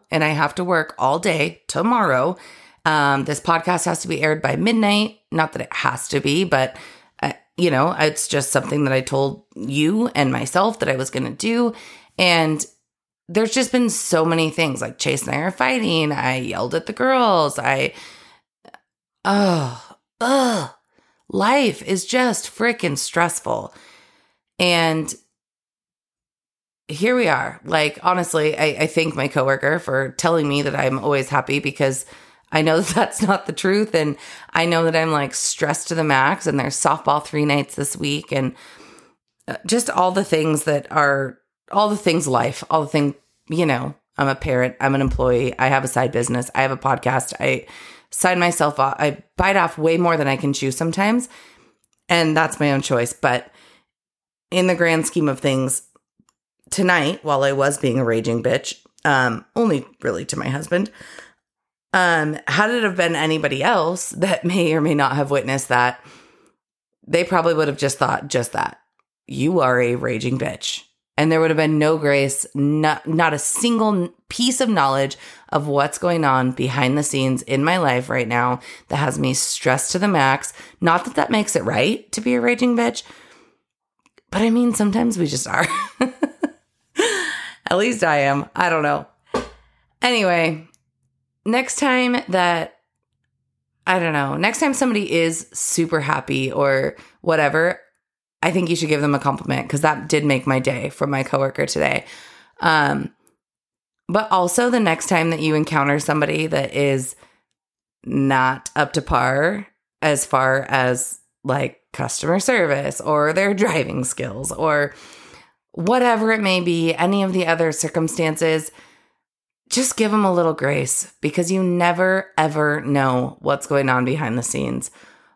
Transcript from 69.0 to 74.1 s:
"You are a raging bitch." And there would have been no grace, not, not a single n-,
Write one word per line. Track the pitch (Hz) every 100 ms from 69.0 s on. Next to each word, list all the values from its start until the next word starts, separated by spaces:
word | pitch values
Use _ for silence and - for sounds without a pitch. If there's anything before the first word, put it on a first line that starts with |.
| _ _ -
"You | 135 143 180
are | 131 123
a | 120
raging | 120 123 110 127 131
bitch." | - - - - - _ _ -
And | 151
there | 160
would | 160
have | 156
been | 156 151
no | 151 160
grace, | 147 139 139 - - 143
not, | 143 151 156 151 -
not | 160 170
a | 147
single | - - 240 226 214
n-, | 196 175